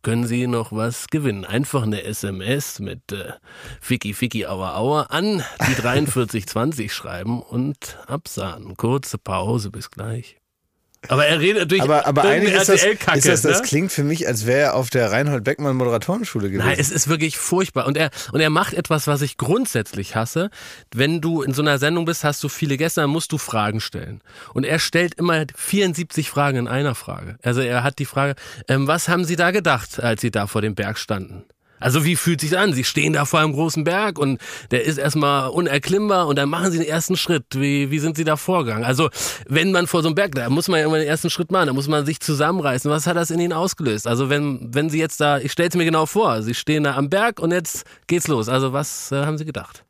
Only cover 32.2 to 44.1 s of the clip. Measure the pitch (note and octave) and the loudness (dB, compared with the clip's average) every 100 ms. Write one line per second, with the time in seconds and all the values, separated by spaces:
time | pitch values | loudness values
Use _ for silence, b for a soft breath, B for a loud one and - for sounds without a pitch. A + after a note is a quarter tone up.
32.2 | - E3+ D#3 F3+ G3+ C3 B2+ - D3 D3+ | 0 0 0 2 2 2 0 0 0 2
33.2 | C#3+ E3 D#3 C#3 D#3+ D#3+ D3+ F#3 G#3+ D#3 | 2 2 2 2 0 0 0 0 -2 0
34.2 | C#3+ B2+ B B B B2 A#2+ D3 C#3 D3+ | -2 -2 B B B 0 0 0 0 2
35.2 | C#3+ C#3+ C3 C#3+ E3+ C#3 C3+ F#3+ G#3 F#3+ | 2 2 2 0 2 0 2 0 4 2
36.2 | E3 C#3 C#3 E3 F#3 E3 D#3 D#3+ - F#3 | 4 2 2 0 0 0 0 0 0 -2
37.2 | - E3 - C3+ C#3 C#3+ C#3 D3+ D3+ D3+ | 2 0 0 -2 0 2 0 0 -2 0
38.2 | D#3+ D3+ - F3+ B2 G#2+ A#2+ C3 D#3+ B | 0 0 2 0 0 -2 0 2 2 B
39.2 | B B B C#3+ F3+ F#3 F3 F3 D#3+ D#3+ | B B B 2 4 2 2 2 2 2
40.2 | G3+ C3+ A#2+ C#3+ F3 E3+ D3+ D#3 D3+ D#3 | 0 -2 0 0 2 2 4 2 2 0
41.2 | F3 - E3+ F#3+ D#3+ C3 C#3 D3+ C#3+ D#3+ | -2 -2 0 2 2 0 0 0 0 -2
42.2 | - C#3+ D3+ F#3 D3 B2+ D3 D3+ D#3+ E3+ | -2 0 2 2 0 0 0 0 2 0
43.2 | E3+ E3 E3+ D#3+ F#3 - C#3+ G#2+ A#2+ | 0 0 0 0 -2 0 -2 0 0